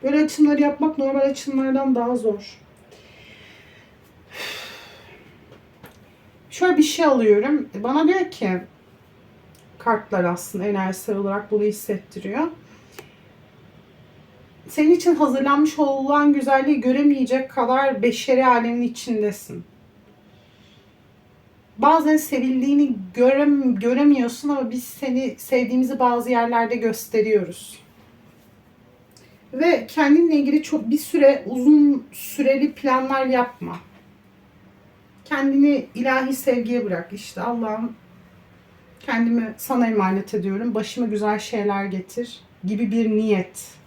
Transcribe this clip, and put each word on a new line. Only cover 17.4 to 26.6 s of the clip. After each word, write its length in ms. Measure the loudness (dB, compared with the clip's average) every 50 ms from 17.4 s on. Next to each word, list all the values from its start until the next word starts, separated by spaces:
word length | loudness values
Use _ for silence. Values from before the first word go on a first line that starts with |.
| -2 -4
kadar 520 | -4 -2 0 0 2 2 2 0 0 0
beşeri 440 | 0 0 0 -2 -2 0 2 4 4
alemin 360 | 4 4 2 2 -2 -2 -2
içindesin. 800 | -4 -4 -6 -8 -8 -6 -4 -2 -2 -4 -4 -6 -14 -16 -16 -16 -16 _ _ _ _ _ _ _ _ _ _ _ _ _ _ _ _ _ _ _ _ _ _ _ _ _ _ _ _ _ _ _ _ _ _ _ _ _ _ _ _ _ _ 2
Bazen 380 | 4 4 4 6 4 4 2
sevildiğini 800 | 2 0 -2 -4 -2 -2 0 0 0 0 2 4 2 2 2 0 -6 -8 -12 -2
görem-, 680 | 2 4 4 4 4 4 2 2 2 2 0 -2 0
göremiyorsun 680 | 0 -2 0 4 4 4 4 4 2 -2 -4 -6 -4 -4
ama 220 | -2 -2 -4 -6
biz 140 | -6 -10 -10
seni 500 | -12 -12 -8 -6 -4 -2 -2 -4 -4 -8 -10
sevdiğimizi 600 | -6 -2 0 0 0 0 0 0 0 -2 0 0
bazı 320 | 0 2 2 0 -2 0
yerlerde 460 | 0 0 0 0 0 0